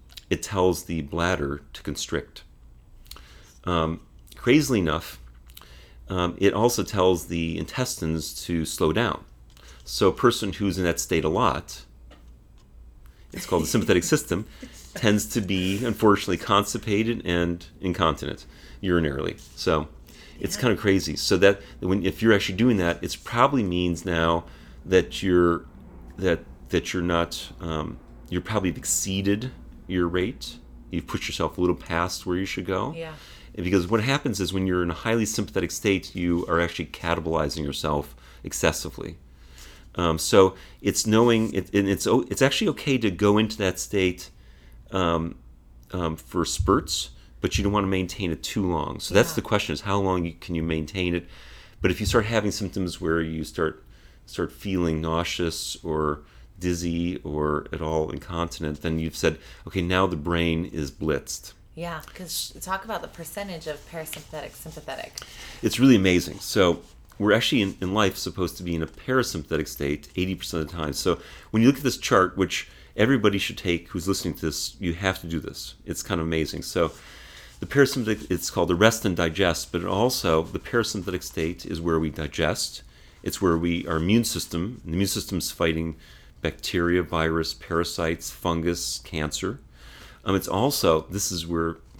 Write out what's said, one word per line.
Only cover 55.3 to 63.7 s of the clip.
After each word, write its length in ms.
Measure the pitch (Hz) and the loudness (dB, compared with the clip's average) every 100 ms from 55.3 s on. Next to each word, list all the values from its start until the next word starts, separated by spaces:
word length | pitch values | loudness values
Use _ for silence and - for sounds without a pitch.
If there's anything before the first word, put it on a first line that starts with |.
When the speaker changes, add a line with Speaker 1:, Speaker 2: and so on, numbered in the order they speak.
| - 85 - - - | -2 -4 -4 -8 -8
Speaker 1:
or 380 | 85 78 76 73 - - - - | -4 -2 0 -2 -8 -20 -20 -6
dizzy 600 | 90 85 87 82 87 87 | -2 -2 -2 -2 -2 -4
or 420 | 78 73 76 73 - | -6 -2 0 0 -4
at 100 | 80 | -6
all 280 | 80 80 78 | -2 0 -2
incontinent, 720 | - - 85 85 - 78 76 | -4 -6 -4 -4 -4 -6 -4
then 160 | 85 80 | -4 -2
you've 180 | 80 - | -4 0
said, 200 | 80 76 - - - | 0 0 -8 -18 -8
"Okay, 160 | 95 | -4
now 240 | 87 92 95 | 0 2 2
the 100 | 85 | 0
brain 480 | 76 85 85 82 85 | 0 2 2 2 -2
is 240 | 80 69 | -4 -6
blitzed." 600 | - 78 69 - - - - - | -4 -2 -2 -4 -12 -14 -20 -20
Speaker 2:
Yeah, 280 | - 170 160 - | -12 -10 -10 -14
'cause 380 | - 170 - - 147 | -14 -10 -8 -8 -10
talk 240 | - 190 | -6 -6
about 160 | 220 190 | -4 -8
the 60 | - | -8
percentage 580 | - 160 202 196 170 | -12 -12 -10 -10 -10
of 120 | 156 | -8